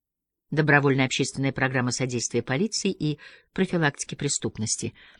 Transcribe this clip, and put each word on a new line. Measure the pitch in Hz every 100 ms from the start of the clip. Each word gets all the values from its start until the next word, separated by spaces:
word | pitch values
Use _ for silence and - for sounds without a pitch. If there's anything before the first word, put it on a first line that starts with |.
| _ _ _ _ _
Добровольная | 143 151 143 139 131 135
общественная | - 135 - 135
программа | - 131 131 123
содействия | - 127 123 - 120
полиции | 117 131 220 - 196
и | - 151 147 - - _
профилактики | - 185 175 151 - -
преступности. | 151 143 - 117 - 110 - 113 - - -